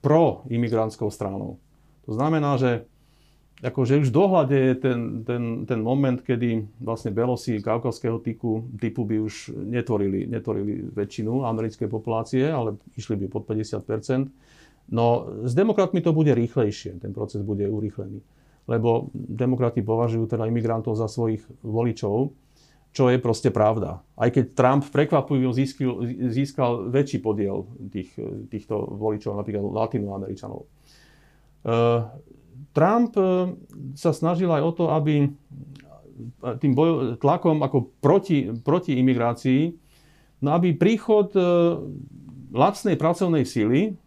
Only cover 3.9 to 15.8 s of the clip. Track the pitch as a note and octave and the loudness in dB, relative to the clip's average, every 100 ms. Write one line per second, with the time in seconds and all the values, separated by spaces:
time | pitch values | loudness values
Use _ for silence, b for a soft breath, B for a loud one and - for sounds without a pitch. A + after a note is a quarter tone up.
3.9 | C#3+ C#3 C#3 G3 F#3 C3+ C#3 C3 B2+ C3+ | 4 4 4 4 4 4 2 2 2 0
4.9 | A#2+ A2+ A2+ A2+ A#2+ A#2 A2+ - A#2 A2+ | 0 -4 -6 -4 -4 -4 -6 -4 -2 0
5.9 | C3+ C#3 B2 - A#2+ A#2+ A2+ G#2 - A#2+ | 2 2 0 -2 0 0 -2 -4 -10 -8
6.9 | A2+ A2+ G#2 B2 A#2+ - A2 G#2 A#2 A#2+ | -6 -4 -2 0 -2 -2 -4 -2 -2 -2
7.9 | A2 A#2+ A#2 A#2+ A2+ A#2 A2 B2 G#2+ A#2 | -4 -4 -4 -6 -6 -2 -4 -4 -6 -6
8.9 | G#2+ G#2 A2 G#2+ - - - G2 A#2+ A#2 | -4 -2 -2 -2 -8 -14 -10 -4 -4 0
9.9 | G#2+ G2 F#2+ G2 A2+ A2 G#2 G#2 G#2 G2 | 0 0 -2 -4 -6 -4 -4 -4 -6 -8
10.9 | - G2+ - A2 B2+ B2 A2+ A2+ - G#2 | -6 -6 -6 -4 -2 -2 -4 -6 -4 -6
11.9 | G#2+ A#2+ A2+ A2 B2+ C#3+ D3+ A2+ G#2+ - | -4 -4 -4 -2 0 0 0 -2 -6 -14
12.9 | - - G#2 F#2+ G#2+ G2+ G#2+ G#2+ G2 - | -16 -6 -4 -4 -6 -4 -6 -4 -8 -6
13.9 | A2 - C3 C3+ b b b b b - | -6 -2 -2 -2 b b b b b -6
14.9 | A#2 A#2 A#2+ A2 G#2 B2 B2 A3 G#3 | 0 2 2 -2 -6 -2 2 2 2